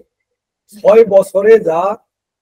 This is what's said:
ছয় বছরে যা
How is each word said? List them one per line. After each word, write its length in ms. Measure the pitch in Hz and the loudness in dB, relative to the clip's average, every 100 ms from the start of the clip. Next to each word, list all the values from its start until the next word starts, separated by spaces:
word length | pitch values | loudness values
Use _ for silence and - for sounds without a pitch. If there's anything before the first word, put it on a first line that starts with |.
| _ _ _ _ _ _ _ | _ _ _ _ _ _ _
ছয় 380 | 208 185 220 220 | -6 0 0 2
বছরে 540 | 196 196 190 208 226 | 0 0 -2 2 2
যা 380 | 165 160 196 214 _ _ _ _ | 0 -4 -4 -8 _ _ _ _